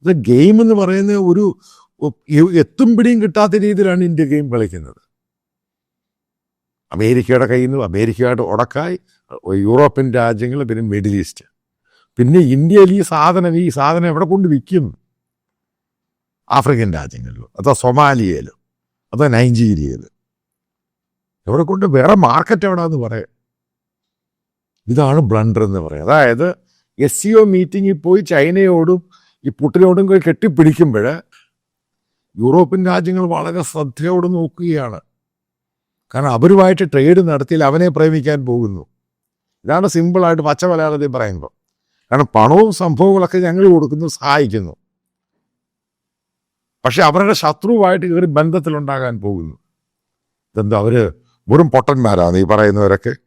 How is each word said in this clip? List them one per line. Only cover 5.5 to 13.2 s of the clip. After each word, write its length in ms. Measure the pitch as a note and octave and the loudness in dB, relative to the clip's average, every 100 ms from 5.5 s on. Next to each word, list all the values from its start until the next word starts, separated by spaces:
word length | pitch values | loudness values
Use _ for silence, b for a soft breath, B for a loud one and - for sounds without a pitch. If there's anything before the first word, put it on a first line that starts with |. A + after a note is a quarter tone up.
| _ _ _ _ _ _ _ _ _ _ _ _ _ _ | _ _ _ _ _ _ _ _ _ _ _ _ _ _
അമേരിക്കയുടെ 540 | E2 A2 B2 A2+ B2+ A#2+ | -4 0 0 2 0 2
കയ്യിൽ 220 | B2+ B2+ | 0 -2
നിന്ന്, 160 | C#3 | -4
അമേരിക്കയായിട്ട് 580 | G#2+ F2+ A2+ G#2+ B2 B2 | -6 -4 -4 -2 -2 -2
ഉടക്കായി 580 | G#2+ G#2 B2 C3+ E3 F3+ _ _ _ C2 F2 | -4 -4 -4 -4 -8 -10 _ _ _ -18 -6
യൂറോപ്യൻ 600 | F#2+ G2+ B2 C#3+ C3 C3+ | -4 0 2 2 2 -4
രാജ്യങ്ങൾ, 500 | A#2+ A#2 A2 B2 C3+ | -2 -2 -2 -6 -6
പിന്നെ 200 | C3 A2+ | -6 -6
മിഡിൽ 320 | A2+ G2+ G2+ G2+ | -4 -4 -2 -2
ഈസ്റ്റ്. 300 | E2+ - _ _ _ _ _ _ _ - | -4 -10 _ _ _ _ _ _ _ -6
പിന്നെ 220 | A#2+ E3+ | 0 2
ഇന്ത്യയിൽ 540 | D3+ C3 D#3+ G3+ F#3+ | 2 0 2 6 6
ഈ 80 | G3 | 4
സാധനം, 560 | E3+ D#3+ | -2 0